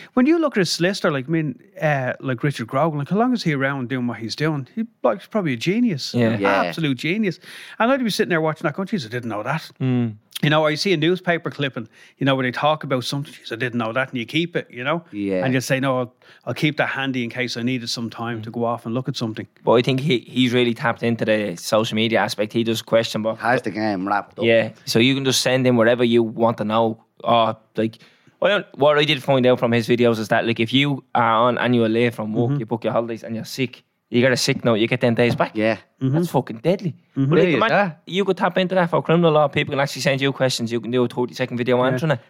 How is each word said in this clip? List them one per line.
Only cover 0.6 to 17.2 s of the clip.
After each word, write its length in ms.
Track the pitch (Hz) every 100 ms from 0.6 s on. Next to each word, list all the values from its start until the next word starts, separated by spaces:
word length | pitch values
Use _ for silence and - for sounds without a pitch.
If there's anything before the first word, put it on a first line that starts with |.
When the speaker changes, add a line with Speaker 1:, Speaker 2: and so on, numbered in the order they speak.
Speaker 1:
a 40 | 170
solicitor, 460 | - 175 202 190
like, 140 | 143 127
I 40 |
mean, 260 | 165 156 - - -
uh, 340 | 156 139 127 -
like 220 | 135 123
Richard 240 | 147 - 117
Grogan, 320 | 139 165 147
like, 120 | 139
how 80 | 196
long 160 | 254
is 100 | 233
he 100 | 170
around 360 | 139 135 139 120
doing 180 | 131 120
what 100 | 107
he's 180 | 110 -
doing? 320 | 156 147 127
He, 140 | - 226 _
like, 160 | 240 214
he's 80 | -
probably 260 | 220 170
a 40 | 117
genius, 580 | 160 214 247 143 - 123
Speaker 2:
Yeah. 140 | 113
Speaker 1:
an 100 | 107
Speaker 3:
Yeah. 220 | 98 98
Speaker 1:
absolute 340 | - - 151 123
genius. 420 | 151 208 202 147 - - - -
And 140 | 226
I'd 120 | 269
be 60 | 233
sitting 200 | - 202
there 120 | 160
watching 220 | 160 151 160
that, 80 |
going, 140 | 143 196
"Jeez, 180 | 208 113
I 40 |
didn't 200 | 123 120
know 140 | 104
that." 260 | 117 156 - -
Speaker 2:
Mm. 360 | 131 123 117 107 _ -
Speaker 1:
You 80 | 151
know, 160 | 156 156
I 100 | 151
see 180 | 202
a 40 | 165
newspaper 520 | 156 180 - 165 147
clipping, 380 | - 139 123 110 - - -
you 60 | 135
know, 80 |
where 100 | 135
they 80 | 127
talk 340 | - 147 151 143
about 180 | 131
something, 300 | - 139 139
"Jeez, 180 | - -
I 60 | 113
didn't 200 | 123 120
know 140 | 113
that," 160 | 120 131
and 60 | 127
you 80 | 113
keep 300 | 156 170 160
it, 140 | -
you 140 | 120 131
know? 180 | 165 170
Speaker 3:
Yeah. 320 | 104 98 92
Speaker 1:
And 100 | 90
you 60 | 127
say, 220 | - 135
"No, 180 | 139 127
I'll, 140 | 120 _ _ - -
I'll 80 |
keep 240 | 123 151 147
that 100 | 131
handy 380 | 135 135 127